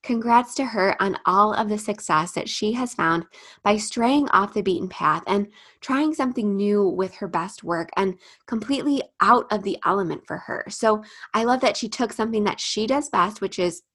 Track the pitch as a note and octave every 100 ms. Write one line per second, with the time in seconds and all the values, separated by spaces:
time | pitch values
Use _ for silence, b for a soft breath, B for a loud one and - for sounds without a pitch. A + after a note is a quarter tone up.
0 | - A#3 A#3 A#3 A#3+ - C4 A3 G3 -
1 | G3 - - F#3+ G#3+ G#3+ A3 G#3+ G#3+ G3+
2 | - D#3 E3+ - - - G#3+ A#3+ B3 -
3 | E3 E3+ E3 B B B G3+ G#3 G#3 A#3+
4 | A#3 C#4+ C#4+ F#3 G3+ G#3 G3 F3 F#3 -
5 | D#3 D#3+ - G3+ G#3 B B B - C4+
6 | D#4 D4+ C4 B3 G#3 G3 G3+ G#3 G3 F3+
7 | F#3 - F#3+ F3 - - E3+ E3+ E3 -
8 | G3 F3+ b b - A3+ G#3+ C#4 D4 C#4
9 | - _ F#3+ A#3+ - G#3 G3 E3+ - G3
10 | F3 D3+ - D#3 - - - - A3+ G#3+
11 | G#3+ B B A3 A#3 B3+ B3 - A#3 -
12 | B3 - A3+ A3 G#3 - - - A3 C4+
13 | C#4+ F#3 F3+ G#3+ F#3+ - F3+ E3 _